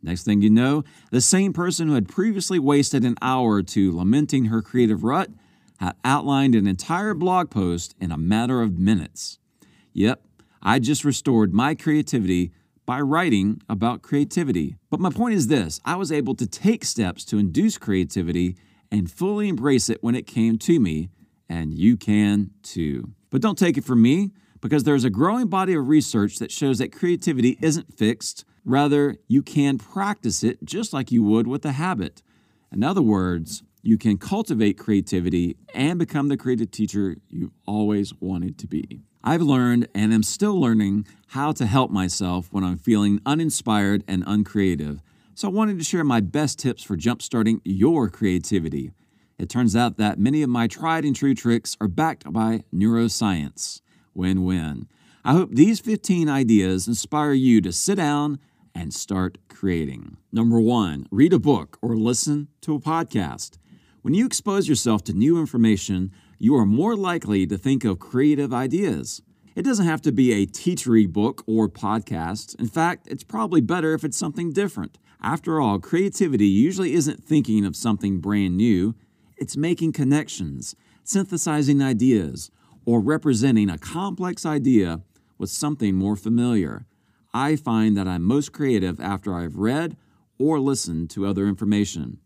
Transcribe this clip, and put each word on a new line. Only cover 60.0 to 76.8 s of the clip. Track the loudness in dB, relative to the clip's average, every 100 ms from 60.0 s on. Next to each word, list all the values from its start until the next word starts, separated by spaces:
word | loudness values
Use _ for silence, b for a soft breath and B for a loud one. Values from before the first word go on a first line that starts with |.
| -16 -20 _
Number | 0 2 4
one, | 4 2 0 -4 -6
read | 2 4
a | 4
book | 4 0 -2 -8
or | -4 0
listen | 0 0 -2 -2 -4 _
to | -6 -4
a |
podcast. | -2 -4 -2 -4 -6 -8 -14 -18 b b b b
When | -2
you | 0
expose | 0 -2 -2 -2 2
yourself | 0 2 0
to | 0
new | 0 2 2
information, | 0 2 4 2 0 -4 -4 b b b
you | 2
are | 4
more | 4 4 2
likely | 0 -2 -4 0 0 0
to | -2
think | -2 0
of | 0 -4
creative | -4 0 2 2 0
ideas. | -2 -2 -2 -2 -4 -6 -14 _ b b -4
It |
doesn't | -2 2 2
have | 2
to | 0
be | 2 2
a | 4 0
teachery | -2 -4 -2 4 4 4
book | 2 -2 -2 -2
or | 0 0
podcast. | -2 -4 -4 -4 -6 -6 -8 -12 -10
In | -6
fact, | -2 -2 -4 -12
it's | -14
probably | -10 -6 0 2
better | 2 0 0
if | -2
it's | -4 -6
something | -6 -6 -4
different. | -2 -2 -4 -12 _ b b
After | -6 -4 -2 0
all, | 2 0
creativity | -2 -2 0 0 0 4 4
usually | 4 2 2